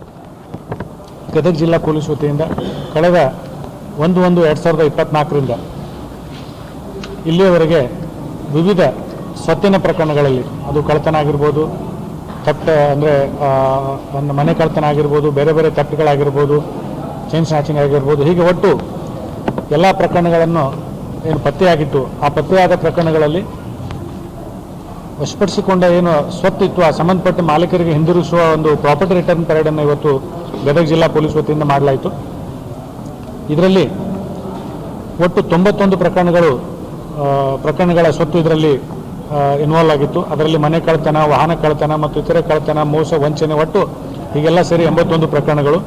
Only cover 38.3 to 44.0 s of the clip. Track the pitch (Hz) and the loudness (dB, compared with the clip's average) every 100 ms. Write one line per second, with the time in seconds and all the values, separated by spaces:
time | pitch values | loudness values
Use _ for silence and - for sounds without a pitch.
38.3 | 175 160 156 156 127 - - - - - | 2 2 4 4 2 -2 -12 -12 -12 -6
39.3 | 147 143 143 151 160 160 147 139 165 185 | 0 2 2 2 4 4 2 0 -2 -2
40.3 | 151 156 156 151 165 165 160 156 156 151 | -2 0 2 2 2 2 0 2 2 2
41.3 | 131 156 160 156 147 151 151 151 151 143 | 2 2 0 0 0 0 0 -2 -2 0
42.3 | 170 165 156 156 151 147 151 156 165 147 | 0 2 0 0 0 0 0 0 0 0
43.3 | 151 156 151 160 202 165 - | 0 0 0 0 0 -2 -4